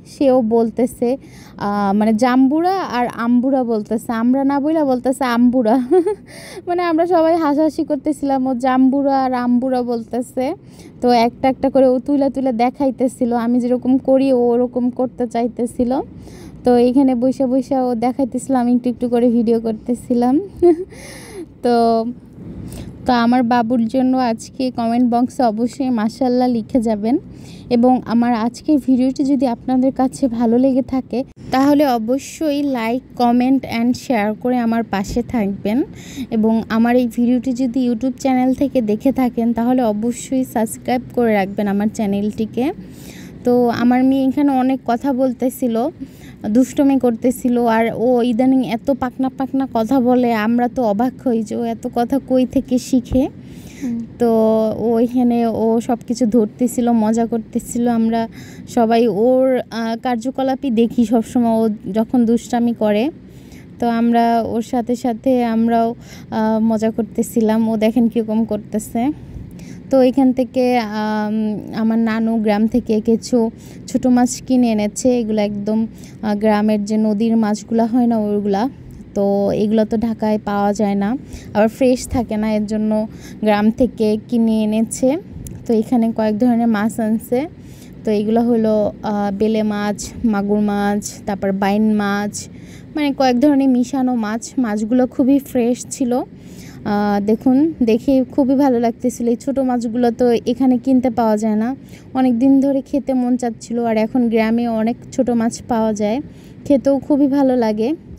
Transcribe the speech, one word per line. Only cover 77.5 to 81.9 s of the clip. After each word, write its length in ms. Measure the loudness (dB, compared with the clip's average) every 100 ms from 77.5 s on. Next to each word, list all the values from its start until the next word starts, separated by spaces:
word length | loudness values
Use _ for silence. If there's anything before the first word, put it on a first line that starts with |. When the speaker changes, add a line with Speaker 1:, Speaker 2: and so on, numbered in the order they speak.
| -2 -2 -2 0
Speaker 1:
হয় 200 | 2 2
না, 120 | 0
ওইগুলা। 500 | 0 -2 0 0 -2 -6 -18 -18 -8
তো 380 | -2 0 0 0
এগুলো 320 | 0 0 2
তো 120 | 0 -2
ঢাকায় 420 | -4 -2 -2 -2
পাওয়া 280 | -2 -2 0
যায় 220 | 0 0
না, 220 | 0 -2 -4 -8 -16 -6
আবার 140 | 0 0
ফ্রেশ 400 | 2 2